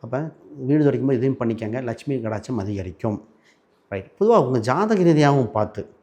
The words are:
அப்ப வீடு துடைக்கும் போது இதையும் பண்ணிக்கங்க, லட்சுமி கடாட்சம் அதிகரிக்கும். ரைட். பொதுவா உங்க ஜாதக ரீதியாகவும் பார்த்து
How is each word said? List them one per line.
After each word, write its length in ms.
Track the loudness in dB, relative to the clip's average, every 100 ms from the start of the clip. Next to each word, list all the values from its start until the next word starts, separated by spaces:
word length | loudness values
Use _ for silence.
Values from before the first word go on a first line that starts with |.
அப்ப 300 | -8 -6 -8 -12 -20 -12
வீடு 280 | 0 2
துடைக்கும் 260 | 4 2 0
போது 80 | 0
இதையும் 200 | 0 -2
பண்ணிக்கங்க, 440 | -2 -4 -6 -6
லட்சுமி 320 | -6 -8 -6 -6
கடாட்சம் 400 | -4 -8 -6 -6
அதிகரிக்கும். 680 | -6 -6 -8 -6 -4 -4 -8 _ _ _ _ _ _
ரைட். 220 | -10 -10 _
பொதுவா 260 | 2 4 4
உங்க 140 | 0
ஜாதக 440 | 0 0 0 2
ரீதியாகவும் 480 | 4 6 6 4 2
பார்த்து 380 | 0 -2 -4 -14 _